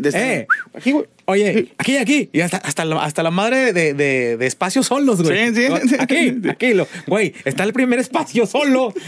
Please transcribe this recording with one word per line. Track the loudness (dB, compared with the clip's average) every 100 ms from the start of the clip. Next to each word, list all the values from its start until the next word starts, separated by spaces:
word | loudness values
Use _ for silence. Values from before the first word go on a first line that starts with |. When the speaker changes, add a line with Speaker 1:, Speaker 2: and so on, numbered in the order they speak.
Speaker 1:
de | -2
estar | 0
Speaker 2:
Eh, | -2 -2 -4 -6 -6
Speaker 1:
aquí, | -6 -2
güey. | 0 -2 _
Speaker 2:
oye, | -2 0 2
Speaker 1:
Sí. | 0 -2 -4
Speaker 2:
aquí, | -2 0
aquí. | 2 0 0
Y | -2
hasta, | -2 -2
hasta | -6 -4
la, | -2 -2
hasta | -2 -2
la | -2
madre | 0 0 2 2
de, | 2 0
de, | 2 0 2 0 0
de | -2
espacios | -2 -2 0 0
solos, | 2 2 2
güey. | 2 2 0
Speaker 1:
Sí, | 2
sí, | 2 2 2 2
Speaker 2:
Aquí, | 2 2 2 0
Speaker 1:
sí. | -4
Speaker 2:
aquí, | -2 2
lo, | 2 0 -6 -4
güey, | 0 0 -4
está | -6 -2
el | -2
primer | 0 0 0
espacio | 0 -4 -2 0 0
solo, | 0 2 2 0 -4